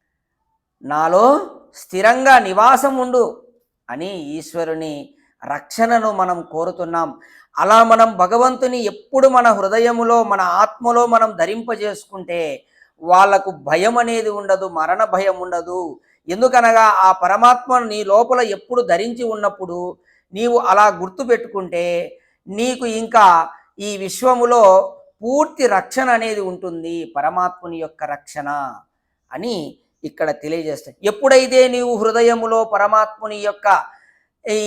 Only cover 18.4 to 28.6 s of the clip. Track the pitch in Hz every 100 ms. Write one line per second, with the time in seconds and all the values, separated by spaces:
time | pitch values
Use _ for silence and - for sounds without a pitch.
18.4 | 226 196 - 247 190 - 233 233 233 214
19.4 | 202 196 180 175 180 - _ _ _ 185
20.4 | 240 240 185 196 208 170 185 - 240 226
21.4 | 226 202 180 175 175 175 175 - _ _
22.4 | - 196 247 254 240 220 220 214 196 170
23.4 | 160 - _ - 208 196 190 - 254 247
24.4 | 240 240 202 190 - - _ _ 220 277
25.4 | 302 302 247 190 - 254 262 226 226 208
26.4 | 185 180 180 170 165 170 160 143 151 175
27.4 | 180 - 175 165 156 - 147 143 - 151
28.4 | 143 143